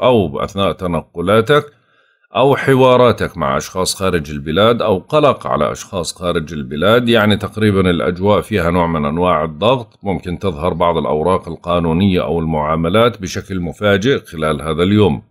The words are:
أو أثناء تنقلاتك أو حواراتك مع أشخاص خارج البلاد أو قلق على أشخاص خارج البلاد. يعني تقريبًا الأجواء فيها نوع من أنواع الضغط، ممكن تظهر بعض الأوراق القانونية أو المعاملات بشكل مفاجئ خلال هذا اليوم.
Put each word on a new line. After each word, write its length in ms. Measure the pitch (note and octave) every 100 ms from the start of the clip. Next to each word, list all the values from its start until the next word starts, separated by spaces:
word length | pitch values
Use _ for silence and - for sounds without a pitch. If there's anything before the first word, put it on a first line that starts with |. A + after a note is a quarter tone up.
أو 380 | B2 A#2+ E2+ C#2
أثناء 320 | - G2 F#2+
تنقلاتك 920 | D#2 F2+ E2 - E2+ F2+ A2 A2 D3 D3 _ _ _ _ _ _ -
أو 200 | C3+ C3
حواراتك 840 | - C3 C3 B2 B2 G#2 E2 F2
مع 200 | C#2+ C2+
أشخاص 380 | - F#2 F2+ -
خارج 360 | F#2 F2 C#2+
البلاد 500 | D2 C#2+ E2 A2 A#2
أو 160 | A2 F#2+
قلق 500 | - D3+ D3 - -
على 240 | C#2+ C2+
أشخاص 420 | - - F#2+ D#2+
خارج 400 | - F2+ E2+ D2+
البلاد. 560 | E2 C2 D2 F#2 A#2+ A#2
يعني 280 | A#2 G#2+ G2+
تقريبًا 520 | G2 - G#2+ G2 F#2
الأجواء 520 | E2+ C2+ F2 G2 G2
فيها 300 | - G#2 E2+
نوع 160 | F2 E2+
من 180 | D#2+ D2
أنواع 380 | D#2+ F2+ D2+
الضغط، 560 | D#2+ D2+ G#2 C3 A2 _
ممكن 360 | G2+ F2 F#2 E2+
تظهر 340 | G2 D2 E2+
بعض 240 | E2 F2 E2
الأوراق 500 | C2 D2+ E2 F#2 -
القانونية 760 | D#2 F2 F2 E2+ E2 G2+ F2+
أو 160 | B1 E2
المعاملات 840 | D#2+ D#2 D2+ E2 E2 G#2 A#2+ A2+
بشكل 380 | F#2 G2+ - F#2+
مفاجئ 680 | E2+ - G#2 G2 A2+ B2 -
خلال 360 | E2 D#2 D2
هذا 220 | D2+ D#2
اليوم. 380 | F2+ G#2 G2 B1 -